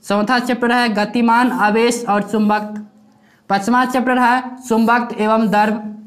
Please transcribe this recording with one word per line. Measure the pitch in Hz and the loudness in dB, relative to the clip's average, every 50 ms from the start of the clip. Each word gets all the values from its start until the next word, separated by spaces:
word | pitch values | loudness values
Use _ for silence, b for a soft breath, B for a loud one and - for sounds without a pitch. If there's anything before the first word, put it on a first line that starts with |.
| _ | _
चौथा | - 202 208 208 208 262 240 | -2 -2 -2 0 0 0 -2
chapter | 240 - - 240 247 240 240 | 0 -2 -2 -2 0 0 2
है | 247 240 233 | 2 0 0
गतिमान | 208 202 208 208 - 247 233 233 226 233 247 247 - | 0 -2 -2 -2 0 0 2 2 4 4 2 0 0
आवेश | - 196 208 208 226 226 240 233 - - - | 0 0 2 2 2 2 2 0 -2 -2 -2
और | 202 208 202 | -2 -2 -2
चुंबक। | 202 214 220 214 208 214 214 214 214 214 208 - - _ _ _ b b b b b b b b _ | -2 -2 0 2 2 0 0 -2 -6 -10 -12 -14 -14 _ _ _ b b b b b b b b _
पाँचवा | 196 196 196 - 240 247 254 | -2 -2 0 0 0 0 0
chapter | 247 254 262 233 254 254 254 | 0 0 -2 0 0 0 2
है | 247 233 240 254 254 - - - | 2 2 2 0 -2 -6 -14 -16
चुंबक | - - 226 220 226 220 233 240 226 - - - | -4 -2 0 2 2 2 2 2 0 -4 -4 -4
एवं | 214 214 220 226 226 208 | 0 0 2 2 2 2
द्रव। | 208 208 214 214 214 220 - - - - - | 2 2 2 2 0 -4 -8 -12 -14 -14 -18